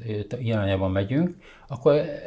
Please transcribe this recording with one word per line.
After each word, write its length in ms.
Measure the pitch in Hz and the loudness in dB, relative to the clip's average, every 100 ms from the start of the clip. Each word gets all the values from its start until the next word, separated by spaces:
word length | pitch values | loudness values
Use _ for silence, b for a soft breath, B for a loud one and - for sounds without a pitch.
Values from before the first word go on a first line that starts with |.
| 117 | -6
ö, 280 | 107 101 123 | -6 -6 -6
irányába 500 | 117 110 98 95 95 | -2 0 2 2 0
megyünk, 480 | 95 104 131 180 - B B B | 0 0 0 0 -4 B B B
akkor 340 | 127 156 147 - - | 0 4 4 2 -6